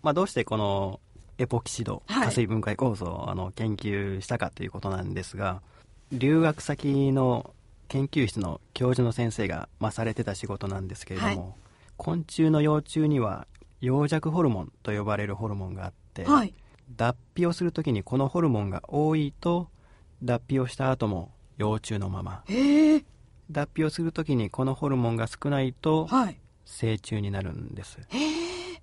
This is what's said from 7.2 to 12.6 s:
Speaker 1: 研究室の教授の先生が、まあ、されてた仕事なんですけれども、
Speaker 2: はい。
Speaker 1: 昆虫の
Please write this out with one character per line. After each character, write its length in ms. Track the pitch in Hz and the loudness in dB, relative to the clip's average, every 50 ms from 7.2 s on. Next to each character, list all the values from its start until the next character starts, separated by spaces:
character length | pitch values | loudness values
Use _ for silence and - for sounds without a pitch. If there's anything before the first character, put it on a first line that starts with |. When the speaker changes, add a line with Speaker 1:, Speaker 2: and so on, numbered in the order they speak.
| 131 127 123 117 127 - - - - - - - - - | 4 4 2 0 -2 -6 -16 -20 -20 -20 -20 -20 -18 -4
Speaker 1:
研 180 | - 135 135 | -2 -2 -2
究 200 | 139 - 151 131 | 0 2 2 0
室 140 | 107 - 117 | 2 0 -2
の 200 | 98 87 76 - - _ _ | -4 -4 -4 -8 -12 _ _
教 160 | - 127 123 | 0 2 2
授 140 | 127 127 123 | 4 4 2
の 80 | 117 113 | 2 2
先 200 | - 117 113 110 | 0 0 -2 0
生 160 | - 110 92 | -2 -2 -2
が、 200 | 82 78 - - - - | -2 -4 -6 -10 -8 -4
ま 100 | 110 107 | -2 -2
あ、 20 | |
さ 140 | - - 113 | -2 0 -2
れ 100 | 113 107 | -2 -2
て 100 | - 117 | -2 -2
た 100 | - 98 | -4 -4
仕 120 | - - | -6 -6
事 220 | 98 101 95 - 98 | -8 -6 -6 -4 -4
な 120 | 95 98 | -4 -4
ん 80 | 95 92 | -6 -8
で 60 | - | -10
す 100 | - - | -12 -12
け 100 | - 95 | -8 -6
れ 60 | 92 | -2
ど 60 | 101 107 | -2 -2
も、 140 | 98 85 85 | -2 -2 -6
Speaker 2:
は 60 | 92 | -10
い。 20 | 95 - - - - _ - - - | -14 -16 -20 -20 -20 _ -20 -20 -16
Speaker 1:
昆 280 | - - 160 165 175 156 | -8 -6 -4 -4 -4 -4
虫 240 | - - - 160 160 | -6 0 2 4 4
の 120 | 156 151 | 6 4